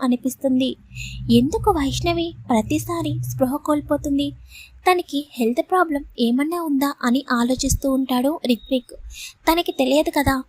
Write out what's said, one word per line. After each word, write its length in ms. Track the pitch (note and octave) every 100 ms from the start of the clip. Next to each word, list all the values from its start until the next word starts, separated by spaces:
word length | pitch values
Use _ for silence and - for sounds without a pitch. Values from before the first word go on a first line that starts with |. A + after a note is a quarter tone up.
అనిపిస్తుంది. 680 | B3+ B3 C4 - C4+ B3+ C4 - - - - - -
ఎందుకు 380 | A#3 C4+ A4+ G#4+
వైష్ణవి 560 | E4 C#4 - E4+ E4+ E4+ - -
ప్రతిసారి 640 | A3+ G#3+ D4+ - E4+ D#4 -
స్పృహ 320 | - - C4
కోల్పోతుంది? 720 | D4 D4+ D4 C#4+ C#4+ D4 C#4 C#4+ - - - - -
తనకి 400 | F4+ F4+ - C#4+ D4
హెల్త్ 300 | - A#3 B3
ప్రాబ్లం 420 | D#4+ F#4 E4 C#4+ - -
ఏమన్నా 400 | A#3 B3 D4+ F4
ఉందా 260 | E4 C4+ C#4 -
అని 180 | B3 C4 -
ఆలోచిస్తూ 560 | A#3+ A#3+ B3+ C4+ - C#4
ఉంటాడు 380 | C4 C4 B3 C#4 E4+
రిత్విక్. 480 | B3 A#3 - C4 - - - - - -
తనకి 280 | - E4 F4
తెలియదు 380 | - C4 C#4+ D#4+
కదా 260 | D4+ C4+ C4